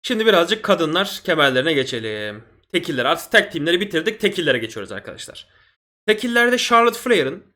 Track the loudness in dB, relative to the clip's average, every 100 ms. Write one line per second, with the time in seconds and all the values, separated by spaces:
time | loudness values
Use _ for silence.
0 | -4 0 4 4 2 -2 0 0 2 -2
1 | -4 -6 -2 2 4 2 2 0 -2 -6
2 | -6 -8 -8 -12 -20 _ _ -4 -2 -2
3 | 0 -2 2 2 2 -4 0 0 0 -2
4 | -4 -2 -2 0 0 -2 -2 -10 -10 -12
5 | -12 -16 -16 -18 -20 _ _ _ _ _
6 | -2 0 0 2 2 2 4 4 4 0
7 | 0 2 2 -6 -16